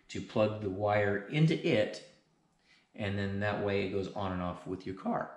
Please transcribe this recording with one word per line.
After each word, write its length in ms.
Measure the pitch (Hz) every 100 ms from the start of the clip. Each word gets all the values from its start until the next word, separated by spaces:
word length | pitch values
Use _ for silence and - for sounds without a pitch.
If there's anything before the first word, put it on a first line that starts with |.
| -
to 140 | 98
plug 400 | 95 113 107 104
the 80 | 104
wire 580 | 95 104 104 101 98 -
into 260 | 151 160 151 170
it, 400 | 110 104 - - - _ _ _ _ _ - _ -
and 240 | 101 98
then 220 | 98 101
that 200 | 104 101
way 240 | 101 101 98
it 60 |
goes 180 | 98 92 104
on 160 | 95
and 100 | 90
off 240 | 87 85 -
with 200 | 92 95
your 100 | 95
car. 360 | 233 - -